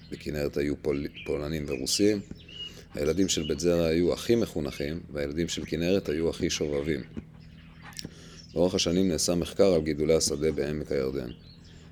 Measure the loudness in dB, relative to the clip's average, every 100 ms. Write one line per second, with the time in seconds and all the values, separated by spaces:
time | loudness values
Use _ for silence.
0 | -16 -10 -6 -2 -2 0 0 0 0 -2
1 | -4 -8 -4 -4 -2 -4 -4 -4 -2 2
2 | 4 2 -4 -16 -16 -14 -14 -14 -12 -2
3 | 0 2 2 2 0 0 2 4 4 4
4 | 4 2 2 2 2 -2 -6 -4 -6 -6
5 | -8 -6 -4 -2 -2 -2 -4 -2 2 2
6 | 2 0 0 0 -2 0 -2 -2 0 -2
7 | -4 -12 -14 -20 -20 -20 -20 -20 -14 -14
8 | -14 -16 -20 -20 -8 0 2 2 2 4
9 | 4 2 2 0 -2 4 6 6 2 0
10 | 4 4 4 0 0 0 -2 -2 -2 -2
11 | -2 -4 -6 -12 -18 -20 -20 -20 -20